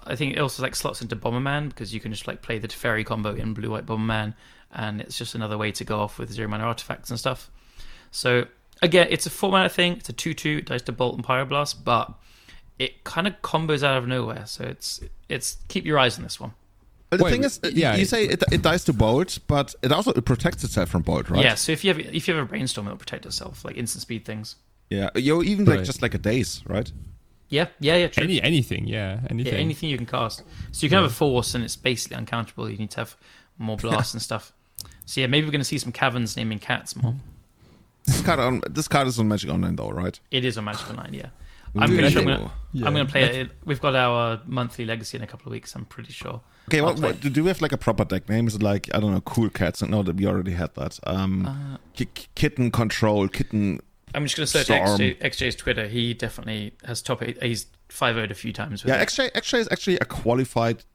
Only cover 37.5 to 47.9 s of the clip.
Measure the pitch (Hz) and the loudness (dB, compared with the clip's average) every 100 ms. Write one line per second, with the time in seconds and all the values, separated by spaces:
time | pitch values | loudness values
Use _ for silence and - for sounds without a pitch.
37.5 | _ - - _ _ - - 175 160 127 | _ -20 -20 _ _ 2 2 4 2 2
38.5 | 123 - 131 156 147 135 120 107 104 71 | 0 -2 -6 0 2 2 2 2 2 0
39.5 | 87 92 87 53 52 90 - - 131 127 | 0 0 0 -4 -4 -4 -6 -4 -2 -2
40.5 | 113 107 104 - 117 - 139 - - - | -2 -4 -6 -8 -10 -10 -12 -12 -16 -20
41.5 | - - 101 117 175 139 147 143 135 - | -18 -6 2 4 6 8 6 4 2 -2
42.5 | - - 143 120 147 139 139 123 127 127 | -8 -6 -2 2 2 2 4 4 2 -4
43.5 | - - 139 147 131 123 120 117 113 - | -8 -4 0 2 4 4 4 2 -2 -4
44.5 | 127 120 - 113 113 110 117 110 120 - | -4 -2 -4 -4 -4 -6 -10 -10 -12 -10
45.5 | 113 - - 117 - 117 - - 117 - | -10 -10 -14 -14 -14 -16 -12 -10 -10 -14
46.5 | _ - 156 151 143 156 - 143 135 170 | _ 0 4 4 4 0 0 0 2 2
47.5 | 185 156 135 - | 2 0 0 0